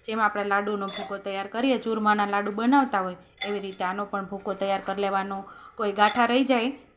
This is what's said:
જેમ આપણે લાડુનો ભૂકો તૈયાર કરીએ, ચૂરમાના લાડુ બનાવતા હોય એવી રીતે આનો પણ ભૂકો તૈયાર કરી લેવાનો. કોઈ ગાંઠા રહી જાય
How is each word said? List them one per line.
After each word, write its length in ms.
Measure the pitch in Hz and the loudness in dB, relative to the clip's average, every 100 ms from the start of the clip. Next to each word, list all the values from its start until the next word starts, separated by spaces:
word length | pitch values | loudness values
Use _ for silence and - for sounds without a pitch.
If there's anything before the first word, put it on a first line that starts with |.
| - | -4
જેમ 180 | 220 | 0
આપણે 200 | 208 208 202 | 0 0 0
લાડુનો 340 | 202 208 208 196 190 | 0 0 -4 -4 -8
ભૂકો 240 | - 196 196 | -8 -8 -6
તૈયાર 260 | 196 202 | -6 -6
કરીએ, 240 | 220 269 240 | 0 2 2
ચૂરમાના 480 | 226 220 214 208 202 | 0 2 4 4 2
લાડુ 220 | 202 208 208 | 0 -2 0
બનાવતા 460 | 240 285 262 202 185 | 4 4 4 0 -2
હોય 160 | 180 - _ 208 | -8 -18 _ -6
એવી 160 | 208 190 | -6 -6
રીતે 180 | 190 185 | -4 -4
આનો 200 | 196 202 | -4 -4
પણ 180 | 202 190 | -6 -6
ભૂકો 260 | 196 208 190 | -8 -6 -4
તૈયાર 240 | 196 196 190 | 0 -2 -2
કરી 180 | 196 196 | -2 0
લેવાનો. 320 | 196 196 196 196 - - - | 0 -2 -8 -10 -18 -18 -4
કોઈ 180 | 208 196 | -4 4
ગાંઠા 280 | 208 247 233 | 4 4 4
રહી 180 | 247 254 | 4 4
જાય 240 | 247 240 277 - | 2 2 -4 -16